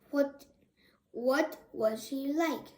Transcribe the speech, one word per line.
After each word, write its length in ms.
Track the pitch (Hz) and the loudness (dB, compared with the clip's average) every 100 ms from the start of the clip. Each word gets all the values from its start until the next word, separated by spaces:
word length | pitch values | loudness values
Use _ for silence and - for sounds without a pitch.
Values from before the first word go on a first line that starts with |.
| _ | _
What, 360 | 285 277 - - _ _ _ _ _ _ | 2 2 0 -20 _ _ _ _ _ _
what 460 | - 247 269 311 - - | -4 2 2 2 -2 -14
was 380 | - 220 220 - | 0 0 0 -6
he 240 | 277 277 | -6 -2
like? 340 | 302 330 269 - | 0 0 -2 -8